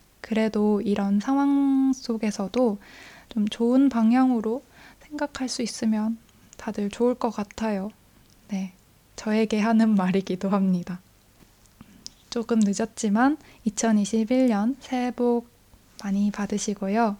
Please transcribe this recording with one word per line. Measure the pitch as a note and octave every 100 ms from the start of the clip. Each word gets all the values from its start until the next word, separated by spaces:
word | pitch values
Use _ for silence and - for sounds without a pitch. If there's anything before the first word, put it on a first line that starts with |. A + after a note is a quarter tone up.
| _ -
그래도 | - A3 A3 G#3 G#3 G#3
이런 | G#3 G3+ G3+ G3+
상황 | A#3 C#4 C#4 C#4 C#4 C4+ C4+
속에서도 | C4 - A3+ A3 G#3 F#3+ A#3+ B3 G3+ - - - - -
좀 | A3+ G#3
좋은 | - A#3 C4 C#4
방향으로 | A#3 A3 B3 C4 A#3 A3 B3 - - - -
생각할 | - D4 D4 - B3+
수 | -
있으면 | A#3 - A3+ G#3+ A3 A3+ _ _ - -
다들 | - G#3 G3+
좋을 | - A#3+
것 | B3 A#3
같아요. | G#3+ G#3 - A3 G3 G3 - _ _ _ _ -
네, | G3 F#3+ - _ _ _ -
저에게 | A3 G#3+ A3 G#3+
하는 | G#3+ A3 A3
<laughs> | G#3
말이기도 | F#3 F#3+ F#3+ F#3+ G3
합니다. | G3+ F#3+ F3+ F3 F#3 - _ _ _ - _ _ - - - - _ -
조금 | A#3 A3 A3+
늦었지만 | G3+ G3 A3+ - A3 G#3 C4+ D4+ - -
이천이십일 | A3 - A3+ G#3+ G3+ A3+ A3 B3+ B3+
년 | G#3 G#3+ C#4
새해 | - B3+ B3
복 | A#3+ A#3+ A#3+ A#3+ _ _ - _ -
많이 | G3+ G3 G3+
받으시고요. | G3+ G3+ G#3 - G3+ G3 G#3+ A3+ G3+